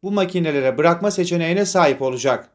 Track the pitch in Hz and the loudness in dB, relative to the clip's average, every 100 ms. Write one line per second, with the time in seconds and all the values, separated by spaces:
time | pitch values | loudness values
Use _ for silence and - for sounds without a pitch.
0 | 185 202 185 180 165 143 131 131 160 170 | -4 -2 0 0 0 0 0 2 2 2
1 | 208 202 175 175 165 180 196 190 165 135 | -2 -2 -2 0 0 0 0 2 2 2
2 | 131 127 131 123 - | -4 -2 -2 -2 -6